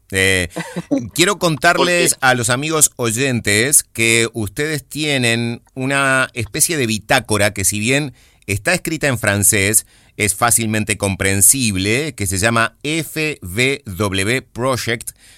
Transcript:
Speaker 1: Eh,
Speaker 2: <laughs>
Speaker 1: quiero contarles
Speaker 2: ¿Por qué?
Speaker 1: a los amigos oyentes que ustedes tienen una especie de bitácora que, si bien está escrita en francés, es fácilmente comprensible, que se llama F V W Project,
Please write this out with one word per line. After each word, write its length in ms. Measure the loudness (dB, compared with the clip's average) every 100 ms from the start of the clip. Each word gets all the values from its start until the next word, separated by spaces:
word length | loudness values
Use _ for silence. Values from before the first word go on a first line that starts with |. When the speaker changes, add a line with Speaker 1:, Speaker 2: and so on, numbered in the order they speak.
| _
Speaker 1:
Eh, 380 | 0 2 2 0 -6 -10 -10
Speaker 2:
<laughs> 320 | -4 -4 -4 0
Speaker 1:
quiero 240 | 0 2
contarles 760 | 0 2 2 2 2 2 2
Speaker 2:
¿Por 60 | 2
qué? 60 | 2
Speaker 1:
a 60 | 2
los 140 | 2
amigos 420 | -2 0 0 0 0
oyentes 840 | -4 0 0 0 2 2 4 0
que 460 | -2 -2 2 4 2
ustedes 540 | -2 -6 -4 -4 -4 -8
tienen 760 | -6 -2 0 2 0 -2 -6 _
una 560 | -8 -2 2 2 2 0
especie 440 | -4 -6 -2 -2 0
de 80 | 0
bitácora 640 | -2 0 0 2 0 0
que, 100 | 0 -2
si 140 | -2
bien 340 | 0 -2 -2 -10 _ _ -6
está 260 | -4 -2
escrita 340 | -2 -2 -4 -2
en 100 | 0
francés, 720 | 0 2 2 2 2 0 -2 _ _ -4
es 180 | -4 0
fácilmente 640 | 0 2 0 -2 -2 -2
comprensible, 1160 | 0 0 0 2 2 2 0 0 0 0 -2 -6
que 120 | -4
se 100 | 0
llama 380 | 0 2 0 _
F 560 | -6 -4 -4 -4 -4 -6
V 400 | -8 -2 0 -2 -6
W 560 | -4 -2 0 0 -2
Project, 720 | -4 -6 -4 -2 -4 -6 -8 -16 -20